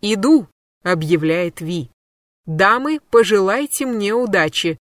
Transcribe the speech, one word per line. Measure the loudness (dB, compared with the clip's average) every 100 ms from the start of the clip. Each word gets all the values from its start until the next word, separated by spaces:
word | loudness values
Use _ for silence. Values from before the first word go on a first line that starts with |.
"Иду", | -2 0 4 2 2 _ _ _
объявляет | -4 -4 0 0 2 -2 -4 -6
Ви. | -8 -6 -8 _ _ _ _ _ -10
"Дамы, | 0 2 2 0 -6 _
пожелайте | 2 4 2 2 -2 -4 -6 -4
мне | -4 -2
удачи. | -2 0 0 0 -2 -4 -6